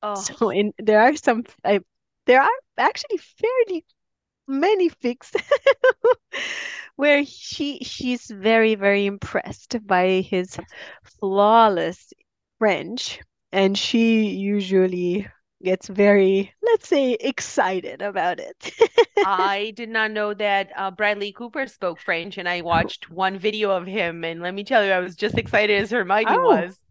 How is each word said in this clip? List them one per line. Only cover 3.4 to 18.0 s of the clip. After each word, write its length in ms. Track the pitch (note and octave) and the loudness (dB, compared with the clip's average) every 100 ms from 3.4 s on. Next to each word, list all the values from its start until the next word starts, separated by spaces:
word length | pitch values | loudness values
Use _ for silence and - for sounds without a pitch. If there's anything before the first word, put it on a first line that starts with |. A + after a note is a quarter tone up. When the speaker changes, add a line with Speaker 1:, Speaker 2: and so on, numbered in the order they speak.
| A4 B4+ A4+ F4 - _ _ _ _ _ - | -4 0 -2 -2 -10 _ _ _ _ _ -8
Speaker 2:
many 420 | C4+ E4+ G#4 F4 | -2 2 2 0
fics 440 | - B3 B3 - - - C#5+ - - B4+ - A4+ B4+ | -2 -6 -6 -6 -8 -2 0 2 4 2 2 2 0
<laughs> 800 | _ - - - - - - - | _ -12 -10 -10 -12 -14 -18 -2
where 280 | C#4+ C#4+ | 2 2
she, 560 | C#4+ - - - C#4+ C#4+ | 0 -8 -14 -8 -6 -6
she's 480 | B3 - B3+ B3 - | -12 -8 -4 -4 -6
very, 440 | G#3 G3 A3+ A3 | -4 2 4 4
very 320 | A3 G3 G3+ G3 | 2 2 2 0
impressed 680 | G3+ - G3 - - - A#3+ G3+ | -4 -6 -6 -6 -16 -10 -10 0
by 360 | F#3 F#3 F#3 | 2 2 2
his 360 | F#3+ F#3+ F#3 - - - - - _ _ | 0 -4 -4 -10 -16 -18 -20 -20 _ _
flawless 920 | G3 F#3+ G#3 A3+ A3+ F#3 E3 F#3 _ - _ _ _ _ | -4 2 6 6 6 4 -2 -6 _ -20 _ _ _ _
French, 600 | A3 F3 D#3+ A#3+ - - - _ _ | 0 0 -4 -10 -10 -12 -18 _ _
and 240 | F#3+ G3 G3 | 0 2 2
she 500 | - A#3 A3+ A3+ G#3+ | -2 2 4 4 0
usually 1000 | F#3 G3 G3+ F#3+ F#3+ F#3 F3+ F3+ F3+ G3+ _ _ _ | -2 -2 -2 0 2 2 0 -2 -2 -6 _ _ _
gets 260 | F#3 F#3+ - | -4 -4 -4
very, 640 | G3 G3+ G3+ F#3+ F#3+ G3 _ | 2 4 6 4 2 -2 _
let's 260 | A4 A#4 - | 0 0 2
say, 240 | D#4 C4 | 0 2
excited 880 | A#3+ - B3+ - - F#3 F#3 - - | 0 -4 -6 -6 -2 -2 -2 -8 -8